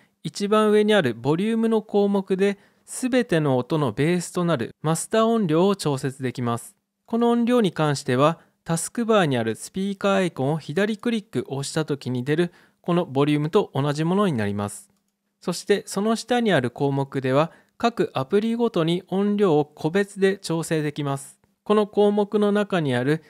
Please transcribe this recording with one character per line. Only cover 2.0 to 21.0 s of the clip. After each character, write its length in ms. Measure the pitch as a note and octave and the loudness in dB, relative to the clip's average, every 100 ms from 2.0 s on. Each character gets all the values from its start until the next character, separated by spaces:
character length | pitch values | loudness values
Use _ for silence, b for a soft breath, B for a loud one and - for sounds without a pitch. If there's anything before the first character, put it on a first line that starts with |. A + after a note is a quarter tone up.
| G3+ | 2
目 300 | G3+ F#3+ F#3 | 0 -2 0
で、 200 | G3+ G3 b b _ | 0 -2 b b _
す 240 | - B3+ | -6 0
べ 140 | B3+ | 0
て 140 | A#3 E3 | 2 2
の 200 | D3+ C3 | 2 0
音 200 | B2 D#3+ | 0 -2
の 140 | C#3 | -2
ベ 220 | G#2 D3 | 0 0
ー 60 | F3+ | 0
ス 100 | E3 | -2
と 120 | - | -4
な 120 | E3+ D3+ | -2 -2
る 180 | A2+ - | -4 -6
マ 160 | D3+ E3 | -4 -2
ス 120 | - | 0
タ 100 | A3 | 0
ー 60 | |
音 220 | A3+ A#3 F#3+ | 2 2 2
量 220 | D#3 F#3+ | 4 2
を 80 | G3 | 2
調 220 | D3+ C3+ | -2 -2
節 240 | C3+ B2+ | -4 -4
で 100 | B2+ | -6
き 80 | A#2+ | -4
ま 160 | A#2+ A#2 | -4 -4
す。 160 | - _ _ _ | -6 _ _ _
こ 140 | _ A#3 | _ 0
の 120 | A#3 | 2
音 140 | A#3 | 2
量 160 | A#3 B3 | 2 2
に 100 | G3+ | 2
関 240 | - D3+ | 0 0
し 80 | C#3+ | 0
て 140 | - B2+ | 0 2
は、 240 | D3 E3 b b | 2 0 b b
タ 120 | - E3 | -6 -4
ス 140 | - | -4
ク 140 | - | -6
バ 160 | A3+ A3 | 0 2
ー 40 | E3+ | 2
に 100 | B2+ | 0
あ 80 | |
る 100 | A2+ | -2
ス 160 | G#2+ - | -4 -8
ピ 220 | - G3 | -6 -6
ー 40 | G3 | -2
カ 180 | G3+ | 0
ー 0 | |
ア 80 | G3 | 0
イ 100 | F3+ | 0
コ 140 | - C3 | -2 -2
ン 60 | |
を 60 | D#3 | -2
左 400 | - D3+ G#3 G#3+ | -4 -2 -2 -2
ク 140 | A#3+ | -4
リ 80 | A#3 | -4
ッ 40 | G3+ | -4
ク 140 | C3 - | -6 -6
押 160 | C3+ | -6
し 100 | C#3 | -6
た 120 | - | -4
時 260 | D#3 C#3 - | -4 -4 -4
に 140 | B2 | -6
出 100 | B2 | -2
る、 180 | D#3 F3 b b b | 0 -2 b b b
こ 140 | - | -2
の 120 | F3 F3 | -2 0
ボ 180 | C3 | 0
リ 100 | D3 | 2
ュ 20 | D3 | 2
ー 40 | |
ム 80 | D3+ | 2
と 220 | G#3+ - | 0 0
同 180 | C3+ C#3+ | -2 -2
じ 100 | D3 | -2
も 140 | D#3+ F#3+ | 0 0
の 100 | G#3 | 0
に 60 | |
な 120 | C3 | 0
り 100 | G2+ | -2
ま 140 | G2+ G2+ | -2 -6
す。 220 | - - _ _ _ _ _ | -8 -18 _ _ _ _ _
そ 120 | - | -8
し 120 | F3 | -6
て 200 | - G3+ - | 0 0 0
そ 140 | - | -4
の 160 | G#3+ A3+ | -2 -2
下 240 | - B3 | 0 0
に 120 | A#3 | 4
あ 80 | E3 | 2
る 120 | A#2+ | 0
項 180 | - C#3+ | -2 -2
目 300 | C#3 C3+ C#3 | -2 -2 -4
で 120 | C3 | 0
は、 200 | C3 E3 b b _ | 2 0 b b _
各 320 | A#3 A#3 F3+ | -4 0 -2
ア 120 | - | -2
プ 160 | C3+ G3+ | 0 0
リ 160 | A3+ A#3 | 0 -2
ご 140 | A#3 | 0
と 120 | F3+ | 0
に 220 | D#3+ F3 - | 0 -2 -2
音 300 | F#3+ G3+ G#3 | -2 -2 2
量 240 | G3+ D3+ | 2 2
を 40 | |
個 260 | D3 - D#3+ | 0 -4 -2
別 280 | F#3 G3 - | -2 -2 0
で 200 | F#3+ F#3+ | 0 0
調 260 | - E3 | -4 -6
整 180 | D#3 D#3+ | -2 -2
で 80 | D3+ | -2
き 140 | C#3+ | -4